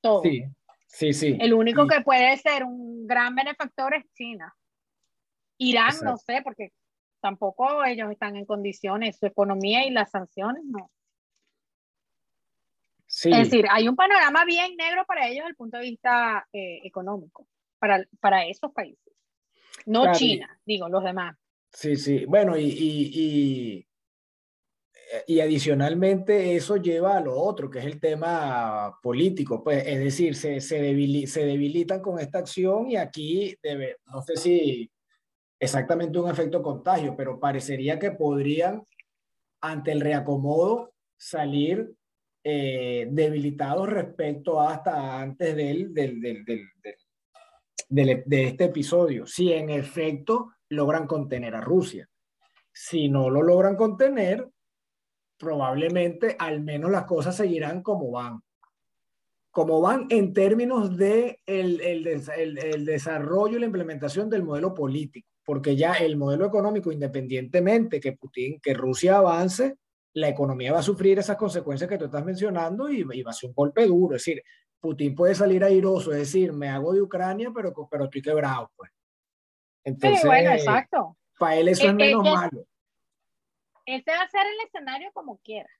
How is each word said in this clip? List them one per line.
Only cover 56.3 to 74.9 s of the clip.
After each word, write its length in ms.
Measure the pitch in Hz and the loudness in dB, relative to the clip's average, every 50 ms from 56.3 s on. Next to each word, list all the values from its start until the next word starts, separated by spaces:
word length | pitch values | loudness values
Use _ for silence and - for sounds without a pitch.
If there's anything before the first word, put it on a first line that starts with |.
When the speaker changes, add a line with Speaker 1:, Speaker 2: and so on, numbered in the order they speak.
| - - | -2 -2
Speaker 2:
al 220 | 170 160 151 151 | -4 -4 -4 -4
menos 280 | 151 151 147 147 156 180 | -4 -6 -6 -4 -2 0
las 120 | 196 180 175 | 0 0 0
cosas 320 | - 180 156 139 175 180 | 0 -2 -2 0 -2 -2
seguirán 480 | 190 214 185 170 160 151 147 165 185 180 | 0 0 0 0 -2 -4 -4 -6 -6 -4
como 260 | 214 208 185 151 123 | -4 -4 -2 -4 -6
van. 300 | 120 120 123 120 117 113 _ _ _ _ _ _ _ _ _ _ _ _ _ _ _ _ _ _ _ _ _ _ | -6 -6 -8 -8 -12 -14 _ _ _ _ _ _ _ _ _ _ _ _ _ _ _ _ _ _ _ _ _ _
Como 300 | _ 180 160 160 160 160 | _ -2 0 2 4 4
van 260 | 170 190 247 269 233 - | 4 4 2 0 0 2
en 220 | 233 226 196 185 - | 2 2 2 2 2
términos 600 | 202 190 202 220 226 240 240 262 240 208 190 180 | 2 4 4 4 2 2 0 0 0 0 -2 0
de 460 | 175 196 196 208 226 240 240 - _ _ | 0 2 4 4 2 2 0 -4 _ _
el, 360 | - 196 190 185 180 175 160 | -6 -4 -2 0 0 -2 -2
el 220 | 170 175 175 165 160 | -2 -4 -4 -2 -4
des-, 240 | 165 160 143 135 143 151 | -4 -4 -6 -6 -8 -6
el, 200 | 160 160 160 147 139 | -4 -4 -4 -6 -6
el 260 | 151 156 151 151 147 | -6 -4 -4 -4 -2
desarrollo 720 | 156 156 143 139 160 160 151 143 151 170 190 208 214 226 | -2 -2 -4 -4 -4 -6 -4 -4 0 0 2 2 2 0
y 20 | 233 | -2
la 60 | 233 | -2
implementación 640 | 226 196 185 170 160 160 143 139 143 139 185 214 220 | -2 -2 -4 -4 -6 -8 -6 -8 -4 -4 -4 -2 -2
del 140 | 226 202 180 | -2 -2 -2
modelo 300 | 160 147 147 165 190 185 | -2 -4 -2 -2 -4 -2
político, 540 | 170 147 135 131 151 151 139 _ 120 _ _ _ _ _ | -2 -4 -2 -2 -4 -6 -8 _ -18 _ _ _ _ _
porque 320 | - 147 139 139 151 139 | -6 -4 -2 0 0 2
ya 180 | 135 156 170 180 | 2 2 2 2
el 200 | 160 165 160 151 | 2 2 0 0
modelo 300 | 147 143 139 143 151 185 | 0 0 0 0 0 0
económico, 440 | 202 202 208 196 214 214 208 180 170 | 2 2 0 0 0 -2 -2 -4 -4
independientemente 1080 | 156 147 143 135 135 139 131 123 131 127 127 123 135 180 180 190 220 233 226 226 - 143 | -4 -4 -6 -6 -6 -6 -6 -4 -6 -6 -6 0 0 2 4 4 4 4 2 0 -4 -4
que 140 | - 135 135 | -4 -6 -8
Putin, 460 | _ - 135 _ 123 123 135 156 151 | _ -18 -14 _ -8 -6 -6 -8 -6
que 120 | - 143 135 | -4 -4 -2
Rusia 440 | 117 131 131 131 - - 180 196 | -2 -2 -2 -2 2 4 4 6
avance, 580 | 202 196 175 165 165 180 185 185 202 254 269 269 _ _ _ _ _ _ _ _ | 6 6 4 4 2 0 0 0 0 -2 -2 -2 _ _ _ _ _ _ _ _
la 140 | 151 151 | -2 -2
economía 460 | 147 143 143 143 135 135 127 127 127 151 | -2 0 0 -2 -2 -2 -4 -2 0 0
va 60 | 165 | 0
a 40 | 143 | 0
sufrir 360 | 180 202 - 190 196 196 190 | 0 -2 2 4 4 4 4
esas 180 | 190 208 202 | 2 -2 -2
consecuencias 500 | 202 214 196 156 175 - 147 139 135 170 180 | -2 -2 -2 -4 -4 -4 -4 -4 -4 -4 -4
que 80 | 202 | -4
tú 80 | 180 160 | -6 -6
estás 200 | 135 151 147 147 | -6 -6 -6 -6
mencionando 640 | 180 185 185 202 214 185 175 165 165 185 214 269 294 | -6 -4 -2 -2 -2 -2 -2 -2 -2 -4 -4 -4 -4
y, 160 | 285 233 165 135 120 | -2 -4 -4 -6 -6
y 80 | 131 123 | -8 -10
va 60 | 117 | -10
a 40 | 113 | -10
ser 160 | - - 127 | -10 -12 -8
un 40 | 123 | 0
golpe 300 | - 143 147 - 220 233 | 0 0 2 4 4 6
duro. 300 | 202 175 175 185 170 139 | 6 6 6 4 4 2
Es 80 | 120 - | -2 -2
decir, 200 | - 160 139 - _ - _ _ _ _ _ | -4 -6 -6 -8 _ -20 _ _ _ _ _
Putin 360 | - 165 | -6 -6